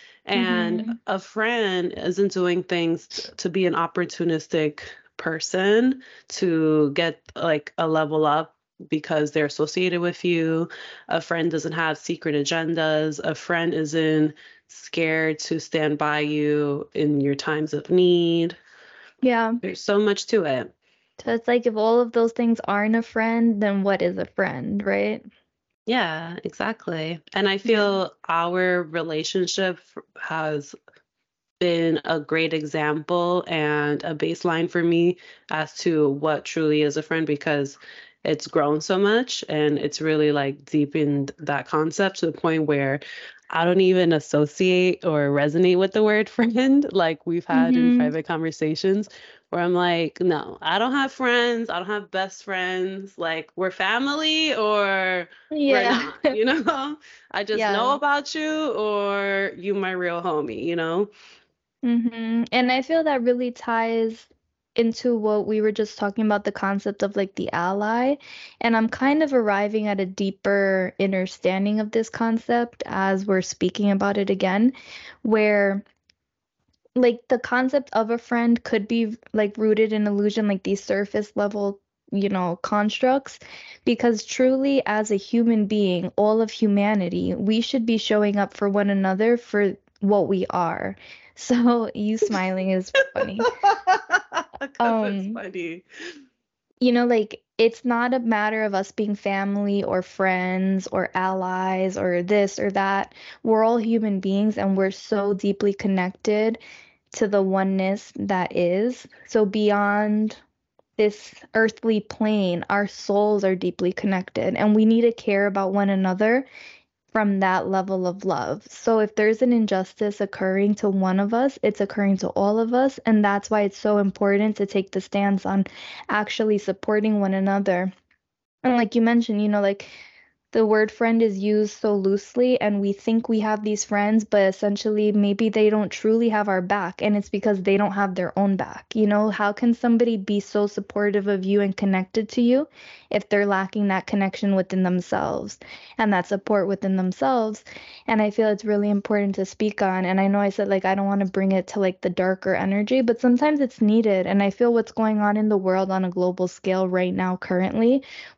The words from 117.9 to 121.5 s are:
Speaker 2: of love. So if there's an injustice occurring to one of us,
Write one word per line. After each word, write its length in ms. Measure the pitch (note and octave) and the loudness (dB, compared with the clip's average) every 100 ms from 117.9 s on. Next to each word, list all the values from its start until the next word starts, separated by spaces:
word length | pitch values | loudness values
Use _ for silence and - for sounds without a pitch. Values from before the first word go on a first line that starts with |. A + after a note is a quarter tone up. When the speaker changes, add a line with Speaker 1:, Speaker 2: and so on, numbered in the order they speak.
| F#3+ F3+ | -2 -2
Speaker 2:
of 180 | F#3+ | -4
love. 380 | F#3+ D3+ - E3+ - | -2 -2 -4 -6 -10
So 300 | - - A3 | -6 0 2
if 140 | G#3+ - | 0 0
there's 260 | G#3+ A3 | 0 2
an 100 | B3+ | 2
injustice 680 | A#3+ G#3+ F#3+ F#3+ - G#3 G3+ | 2 2 0 -2 -4 -4 -2
occurring 540 | G3+ - F#3+ F#3+ G3+ G#3 | -6 -4 -2 2 0 2
to 120 | G#3 | 0
one 320 | G3 F#3+ F#3+ | 0 2 0
of 140 | G3+ | 0
us, 240 | A#3 C4+ | 0 0